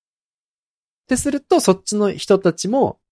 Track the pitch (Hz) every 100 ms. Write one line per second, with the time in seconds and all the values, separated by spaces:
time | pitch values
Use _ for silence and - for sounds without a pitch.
0 | _ _ _ _ _ _ _ _ _ _
1 | - 254 285 277 - - - 185 - 208
2 | 202 147 - 196 190 160 180 269 165 -
3 | _